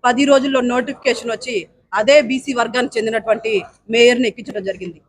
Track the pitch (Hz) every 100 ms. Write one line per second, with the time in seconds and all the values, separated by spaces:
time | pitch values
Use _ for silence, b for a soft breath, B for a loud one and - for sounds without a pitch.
0 | 247 247 277 277 269 269 247 247 254 269
1 | 277 240 233 220 - 220 160 _ _ 196
2 | 220 294 233 254 269 247 233 233 247 226
3 | 220 220 220 214 220 208 - _ _ 226
4 | 240 240 254 - 233 214 190 185 180 156